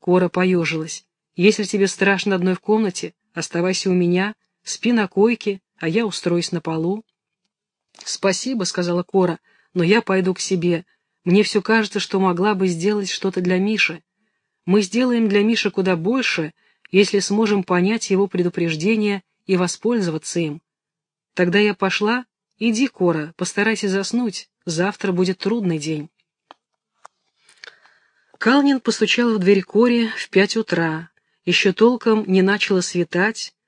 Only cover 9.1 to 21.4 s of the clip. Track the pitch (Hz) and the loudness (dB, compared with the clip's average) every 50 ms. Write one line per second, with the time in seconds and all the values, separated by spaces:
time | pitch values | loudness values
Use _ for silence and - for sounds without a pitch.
9.1 | - 190 185 175 165 - _ _ _ _ _ _ _ 180 170 165 202 233 226 - | 0 0 2 2 0 -4 _ _ _ _ _ _ _ -2 2 4 4 2 2 0
10.1 | 190 190 185 185 185 - - - 196 180 160 175 170 160 170 _ _ _ _ _ | -2 0 0 -2 -2 -4 -4 -4 -2 0 0 0 -2 -2 -4 _ _ _ _ _
11.1 | _ _ _ 175 175 202 214 - - 214 190 - 220 226 214 202 - 208 - - | _ _ _ 2 4 4 4 4 0 -2 0 2 2 2 2 0 -4 -6 -6 -2
12.1 | - 196 190 185 175 170 185 208 214 185 190 185 175 165 165 202 208 208 202 185 | -2 0 2 2 2 2 0 0 0 2 0 0 0 0 0 0 0 0 -2 -4
13.1 | - - - 190 185 - 180 180 185 185 190 208 220 202 - - - 160 _ _ | -8 -4 -4 -4 -2 -2 0 0 0 2 2 0 0 0 0 -2 -2 -8 _ _
14.1 | _ _ _ _ _ _ _ _ _ _ _ - 180 208 208 185 190 233 254 254 | _ _ _ _ _ _ _ _ _ _ _ 2 2 2 2 2 0 0 0 2
15.1 | 240 233 226 214 196 202 202 220 233 214 - 208 - - 185 190 185 170 160 185 | 2 2 2 2 2 2 4 2 2 0 0 -2 -2 0 0 0 0 0 0 -2
16.1 | 240 269 233 - - - 160 151 - _ _ _ _ _ _ - - 185 202 185 | 0 0 -2 -2 -2 -4 -6 -6 -8 _ _ _ _ _ _ -2 2 2 2 4
17.1 | - 202 185 - 202 208 226 208 208 202 180 - 185 175 175 190 220 226 - - | 2 -2 -2 0 0 0 2 2 0 0 0 0 0 2 2 2 0 -2 -2 0
18.1 | 196 185 196 190 - 180 175 175 170 - 170 170 160 156 156 196 226 214 208 208 | 0 0 0 0 0 -2 -2 -2 0 -2 -2 -2 -2 -2 0 0 0 2 0 -2
19.1 | 202 196 _ _ _ _ _ - 190 180 180 175 - - - 220 240 233 196 170 | -2 -4 _ _ _ _ _ -2 0 0 0 -2 -4 -4 -2 -2 0 0 0 -2
20.1 | 156 156 - - - 180 170 156 147 165 _ _ _ _ _ _ _ _ _ _ | -4 -6 -8 -6 -4 -4 -4 -4 -6 -8 _ _ _ _ _ _ _ _ _ _
21.1 | _ _ _ _ _ - | _ _ _ _ _ -2